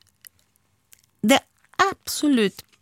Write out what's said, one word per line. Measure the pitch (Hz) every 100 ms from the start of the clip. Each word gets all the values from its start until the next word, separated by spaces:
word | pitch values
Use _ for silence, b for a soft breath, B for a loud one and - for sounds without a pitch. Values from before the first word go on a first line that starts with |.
| _ _ - - _ _ _ _ _ - _ _
det | 214 269 - _ _ - 392
absolut | - - - 302 254 202 - - _